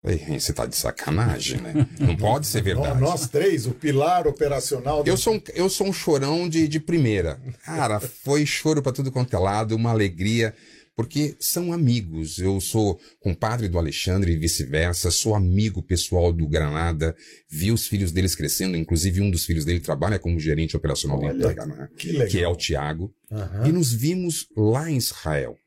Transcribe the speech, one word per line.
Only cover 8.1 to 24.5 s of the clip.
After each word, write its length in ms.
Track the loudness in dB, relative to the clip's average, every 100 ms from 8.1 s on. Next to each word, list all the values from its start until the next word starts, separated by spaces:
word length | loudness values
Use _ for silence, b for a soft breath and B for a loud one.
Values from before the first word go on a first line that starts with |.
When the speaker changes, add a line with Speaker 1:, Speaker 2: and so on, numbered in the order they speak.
| -10 0 2 2
Speaker 1:
choro 340 | 0 0 2
pra 120 | 0
tudo 180 | -2 -4
quanto 240 | -2 0
é 40 | 2
lado, 360 | 2 0 0 0
uma 140 | 2
alegria, 640 | 2 2 0 0 2 0 -2 B B B -8
porque 400 | -4 -2 -2 -2
são 320 | -4 -2 -2
amigos. 640 | 2 4 2 0 -6 -8 -2
Eu 220 | 0 0
sou 400 | 0 2 2 0 B B
compadre 480 | -4 -2 -2 -2 -2
do 100 | 0
Alexandre 540 | -2 -2 0 2 2
e 40 | 2
vice-versa, 760 | 0 -2 -2 0 0 0 0
sou 220 | 0 2 2
amigo 460 | 4 2 2 -2
pessoal 480 | -2 -2 0 2 2
do 140 | 2 0
Granada, 680 | 0 0 0 -2 0 -2 -4 B B _
vi 220 | -2 0
os 160 | 2 0
filhos 240 | 0 0
deles 220 | 2 0
crescendo, 420 | 0 -2 -2 0 -2
inclusive 440 | 0 2 2 2
um 100 | 2
dos 160 | 0 0
filhos 180 | -2
dele 140 | 0 -2
trabalha 380 | 0 -2 0 0
como 200 | 0 0
gerente 360 | 0 0 0 -2
operacional 420 | -2 -2 -2 -2
Speaker 2:
Olha, 100 | -2
Speaker 1:
dentro 140 | 0 0
da 60 |
Granada, 360 | -2 -8 -10 -14 -12
Speaker 2:
que 140 | -4
legal. 140 | 0 2
Speaker 1:
que 140 | 2
é 60 | 0
o 80 | 0
Thiago. 580 | -2 -2 -2 -6 -8 _ _
Speaker 2:
Aham. 380 | -8 -6 0 2
Speaker 1:
E 40 |
nos 200 | 4 2
vimos 560 | 2 0 0 -2 -4 -6